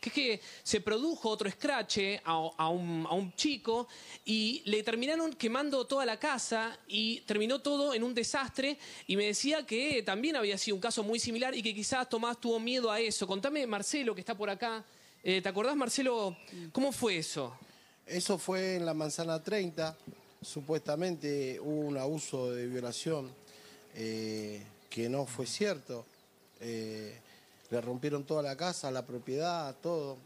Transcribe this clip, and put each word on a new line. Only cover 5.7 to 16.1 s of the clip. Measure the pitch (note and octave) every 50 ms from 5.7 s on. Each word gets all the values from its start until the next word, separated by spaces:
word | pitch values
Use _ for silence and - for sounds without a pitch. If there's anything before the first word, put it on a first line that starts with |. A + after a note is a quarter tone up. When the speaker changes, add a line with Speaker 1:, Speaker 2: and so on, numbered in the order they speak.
| C#4 C4+ A#3+ -
Speaker 1:
toda | C#4 C4+ C4+
la | A#3+ A3 G#3+
casa | - D4+ C#4 B3 - - A#3 A3 A3 A3+ - - -
y | - G3+ G#3 A3 A3 A3+ - -
terminó | - G#3+ G#3 G#3+ A3 C4 C#4
todo | C4+ C#4+ C#4+ C#4 C#4+ D4 C4
en | A3 A3+
un | B3 B3+
desastre. | A#3 A#3 - - D4 C4+ A#3+ - - C4 C#4 D4 C#4+ - - - - - -
Y | F3+
me | G3 G#3
decía | G#3 G#3 - - C4+ D4+ D#4 D4
que | - A3 A3+ C4 D4+ D4 B3 G3
también | G#3 F#3+ G3+ A#3+ D#4 E4
había | C4+ A3 G3+ G3+
sido | F#3+ - - G#3
un | F#3+
caso | F#3 A#3 A3+ - G#3+
muy | G3+ A3+ A#3
similar | A3+ B3 A3+ A3+ B3 B3+ C4
y | B3+ G#3
que | A3+ G#3+
quizás | G3+ G#3 - - C4 B3+ B3+
Tomás | - A3+ A3+ A#3 A#3+ A#3
tuvo | - A#3+ A#3 A3+
miedo | A3+ A#3 B3 C4 A#3+ A3+ G#3
a | G#3+
eso. | A#3 A3 G3+ - G#3
Contame, | F3+ G3 G3 F#3+ C#4 D4 D4+ C#4 A#3+ G#3+
Marcelo, | G3+ G3+ - - D4+ C#4 A#3 G#3
que | F#3
está | F3+ - A#3+
por | G3 G#3+ G3+
acá. | G3+ G3 A#3+ A#3 A3+ A3 G#3 - - - - - - - -
Eh, | F#3 F#3 F#3+
¿te | F3+ G3
acordás, | F#3 F#3+ G#3+ B3 D4
Marcelo, | D4 C4+ B3 - - C4+ B3+